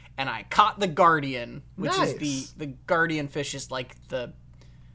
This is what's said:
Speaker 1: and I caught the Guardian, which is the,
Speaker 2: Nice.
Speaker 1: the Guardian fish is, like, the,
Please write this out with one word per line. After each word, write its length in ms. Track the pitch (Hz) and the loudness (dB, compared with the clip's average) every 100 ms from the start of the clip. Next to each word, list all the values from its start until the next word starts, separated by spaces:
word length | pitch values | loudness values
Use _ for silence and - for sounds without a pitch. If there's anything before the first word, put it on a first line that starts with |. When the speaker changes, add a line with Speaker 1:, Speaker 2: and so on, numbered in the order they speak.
| - - | -16 -6
Speaker 1:
and 120 | 135 | -4
I 160 | 113 98 | -4 -2
caught 320 | - 208 - | 4 4 4
the 60 | 196 | -2
Guardian, 760 | 156 170 156 139 123 120 135 - - | 6 6 6 0 -4 -6 -10 -14 -6
which 200 | 254 381 | -2 2
is 180 | 294 240 | 0 0
the, 200 | - 135 | -4 -4
Speaker 2:
Nice. 160 | 127 | -6
Speaker 1:
the 140 | - 147 123 - | -10 -10 -10 -2
Guardian 420 | 170 165 156 143 | 2 2 0 -4
fish 260 | 156 139 139 | -4 -6 -6
is, 160 | - | -8
like, 240 | 127 127 - - | -8 -8 -14 -10
the, 240 | 127 120 - - - - - - | -8 -8 -12 -20 -20 -20 -20 -20